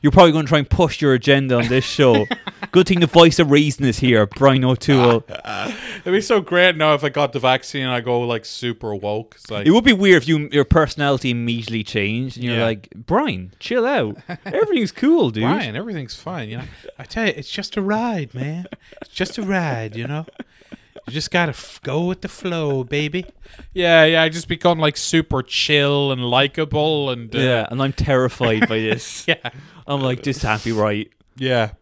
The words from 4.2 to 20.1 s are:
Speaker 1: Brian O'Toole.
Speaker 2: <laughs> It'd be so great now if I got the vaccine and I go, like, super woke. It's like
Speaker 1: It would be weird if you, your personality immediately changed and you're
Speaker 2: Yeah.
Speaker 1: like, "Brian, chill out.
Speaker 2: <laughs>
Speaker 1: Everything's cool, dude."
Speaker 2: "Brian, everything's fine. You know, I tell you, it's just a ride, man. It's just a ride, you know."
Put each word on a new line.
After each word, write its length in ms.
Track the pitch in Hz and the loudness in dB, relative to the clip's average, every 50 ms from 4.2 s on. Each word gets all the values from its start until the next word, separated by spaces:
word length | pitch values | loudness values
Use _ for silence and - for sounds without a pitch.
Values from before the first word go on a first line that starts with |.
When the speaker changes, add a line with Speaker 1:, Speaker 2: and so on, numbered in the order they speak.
| 104 | 2
Speaker 1:
Brian 380 | 98 - - 135 139 131 135 127 | 2 0 2 4 4 4 4 2
O'Toole. 600 | 127 127 117 - - 143 131 123 120 117 113 - | 0 0 0 2 2 4 6 6 4 4 2 0
Speaker 2:
<laughs> 200 | - - - - - 107 92 101 - 220 - - - - - | -6 -16 -14 -12 -10 -8 -8 -8 -8 -8 -10 -12 -14 -16 -10
It'd 60 | - 180 180 | -4 -2 -2
be 60 | 208 | -2
so 180 | 208 - 233 208 | 0 0 0 0
great 340 | 175 - 180 175 180 185 175 | 0 0 2 4 4 4 2
now 160 | 156 156 151 151 | 2 2 2 2
if 100 | 139 151 | 2 0
I 60 | 143 | -2
got 220 | 131 151 147 135 - | -2 -2 -2 -2 -2
the 60 | 143 | 0
vaccine 440 | 117 131 127 131 - - - 139 131 | 0 2 0 0 -2 -8 -8 -6 -4
and 80 | 131 | -4
I 80 | 127 120 | -4 -4
go, 200 | 117 123 123 120 | -2 -2 -2 -2
like, 220 | 120 120 120 113 107 | 0 -2 -4 -6 -6
super 500 | - - - 123 120 117 _ - 110 104 | -10 -14 -8 -6 -8 -8 _ -8 -8 -8
woke. 400 | 98 98 104 104 110 113 _ - | -6 -6 -4 -6 -6 -8 _ -20
It's 140 | _ - - | _ -14 -10
like 160 | 110 104 101 | -8 0 4
Speaker 1:
It 40 | 151 | 4
would 120 | 180 233 226 | 4 6 6
be 100 | 269 226 | 4 2
weird 300 | 190 196 196 185 160 120 | 4 6 6 6 4 4
if 40 | 151 | 2
you, 200 | 160 151 147 147 - | -2 -2 -2 -2 0
your 120 | 143 135 | 0 2
personality 640 | - - 170 156 - - - 147 143 139 127 - 135 | 4 4 2 2 0 -2 -4 0 0 0 0 0 -2
immediately 520 | 120 117 117 117 117 117 110 107 113 113 104 | -2 -2 -2 -4 -4 -4 -6 -6 -6 -6 -6
changed 540 | - - 110 98 101 110 120 127 131 - | -4 -4 -2 -2 -2 -4 -4 -6 -8 -10
and 80 | 120 120 | -8 -6
you're 120 | 120 117 | -4 -2
Speaker 2:
Yeah. 80 | 117 117 | 0 0
Speaker 1:
like, 240 | 113 113 104 - - - | -2 -2 -4 -10 -20 -20
"Brian, 580 | 101 113 - 165 226 302 285 107 92 90 90 - _ | -20 -6 -2 -2 0 0 -2 -4 -6 -10 -12 -16 _
chill 260 | - - 233 247 226 | -8 -4 -2 -2 0
out. 320 | 254 285 254 131 107 104 - - - 175 | 0 0 -2 -2 -4 -6 -10 -14 -16 -16
Speaker 2:
<laughs> 120 | - _ | -14 _
Speaker 1:
Everything's 460 | 196 - - 453 415 381 254 226 - | -6 -2 -2 0 0 0 0 0 -2
cool, 380 | - - - 285 330 339 220 131 | -4 -2 2 2 4 4 2 0
dude." 120 | 107 107 113 | 0 -2 0
Speaker 2:
"Brian, 320 | 123 165 214 190 120 104 | 0 0 -2 -2 -4 -6
everything's 400 | 135 202 233 202 160 135 113 - | -8 -8 -8 -8 -10 -10 -12 -16
fine. 340 | - - - 185 165 120 107 | -16 -14 -12 -10 -10 -10 -10
You 80 | 113 120 | -10 -12
know, 40 | 127 - - - - - - | -12 -14 -18 -18 -20 -20 -20
I 60 | _ - | _ -20
tell 220 | - - 220 226 | -12 -8 -4 -4
you, 60 | 202 - | -4 -4
it's 160 | - 139 - | -4 -10 -12
just 240 | - - 190 - - | -12 -12 -12 -8 -6
a 40 | 214 | -6
ride, 520 | 196 196 208 220 233 240 220 180 143 120 - | -4 -2 -2 -2 -2 -4 -4 -6 -6 -8 -8
man. 320 | 123 131 143 156 170 180 - - - _ - - - | -8 -8 -8 -8 -10 -12 -14 -16 -20 _ -20 -20 -20
It's 80 | - - | -20 -18
just 260 | - - 185 185 - | -8 -8 -8 -6 -6
a 40 | - | -8
ride, 540 | 208 190 196 185 170 156 131 117 110 110 107 | -4 -2 -2 -2 -2 -2 -4 -4 -6 -8 -8
you 120 | 113 117 | -8 -8
know." 180 | 123 | -6